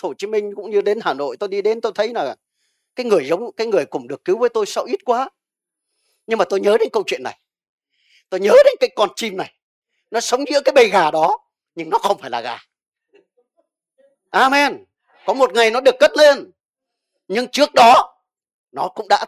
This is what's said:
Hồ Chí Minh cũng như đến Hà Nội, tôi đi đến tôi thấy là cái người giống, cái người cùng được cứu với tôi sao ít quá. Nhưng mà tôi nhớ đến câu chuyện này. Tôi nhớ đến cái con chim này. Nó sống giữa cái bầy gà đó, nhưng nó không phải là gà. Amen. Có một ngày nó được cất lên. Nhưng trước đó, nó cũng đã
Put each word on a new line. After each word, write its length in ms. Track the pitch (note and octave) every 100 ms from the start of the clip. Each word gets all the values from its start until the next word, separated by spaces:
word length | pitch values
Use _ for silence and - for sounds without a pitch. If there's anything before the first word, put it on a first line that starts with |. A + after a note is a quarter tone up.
Hồ 120 | F3
Chí 120 | C3+ G3+
Minh 280 | G#3+ G#3
cũng 160 | G3+ G3
như 100 | G3+
đến 180 | G3 G#3+
Hà 120 | F#3
Nội, 220 | C3+ C#3+ A#2+
tôi 120 | G3+
đi 140 | G3
đến 180 | G3+ A3+
tôi 120 | A3
thấy 180 | G3+ A3
là 220 | A#3 C#3 C3 _ _ _ _ _ -
cái 100 | B3
người 200 | F#3+ C3+
giống, 260 | F3 A#3+ -
cái 100 | A3+
người 180 | F#3+ C#3
cùng 220 | D#3 A#2+
được 160 | C#3
cứu 140 | - G#3+
với 100 | A#3+
tôi 180 | A3+ G3+
sao 180 | -
ít 200 | - G4
quá. 260 | - A#3 C4+ _ _ _ _ _ _ _ _ _ -
Nhưng 120 | A3+
mà 60 |
tôi 160 | F#3+ G3
nhớ 160 | G3+ A3
đến 80 | A4
câu 100 | A3 F3+
chuyện 160 | F3+
này. 160 | - - _ _ _ _ _ _ _ _ -
Tôi 120 | C#4+
nhớ 120 | G4 B4
đến 100 | C#5+ B4
cái 100 | B3 -
con 120 | G3 -
chim 200 | A3+ F#3
này. 180 | C#3 _ _ _ _ _ -
Nó 100 | A3
sống 240 | - C4 C#4+
giữa 100 | C#4+
cái 80 | C#4+
bầy 160 | D4 A3+
gà 220 | F#3+ D#3
đó, 280 | D#3 E3 A4 _ _ _
nhưng 160 | - E4
nó 80 | G#4+
không 200 | - -
phải 120 | C3+
là 100 | A#2+
gà. 180 | A#2+ A#2 _ _ _ _ _ G4+ _ _ B3 _ _ _ _ _ _ _ _
Amen. 540 | F#3+ C4 C#4+ C#4+ E3+ _ _ _ _ -
Có 80 |
một 180 | B3+ B3+
ngày 160 | G#3+ A3+
nó 100 | A#3
được 140 | C4+ B3
cất 100 | D4+ D4
lên. 340 | D4 C4+ - _ _ _ _ _ _ _ -
Nhưng 200 | G3+ B3
trước 260 | B3 D4
đó, 480 | - A#3 C#4 - _ _ _ _ _ _
nó 160 | F3 F3+
cũng 200 | - G3+
đã 180 | G#3